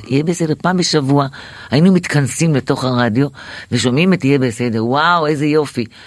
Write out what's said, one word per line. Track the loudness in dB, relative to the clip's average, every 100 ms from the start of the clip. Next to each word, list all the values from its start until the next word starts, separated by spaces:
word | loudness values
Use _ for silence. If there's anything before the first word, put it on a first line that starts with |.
| -2
"יהיה | -2
בסדר", | -2 -2 -2 -2
פעם | 0 0
בשבוע, | 0 0 2 2 0 -6 -20 -20 -2
היינו | 2 4
מתכנסים | 4 2 -2 -2 0 0 0
לתוך | 0 -2
הרדיו, | 0 0 0 2 -2 -4 -18 -18 -6
ושומעים | -2 0 2 2
את | 2 2
"יהיה | 2
בסדר", | 0 -2 -2 -2 0
וואו, | 0 2 2 0
איזה | 0 0
יופי. | 0 0 -6 -8 -10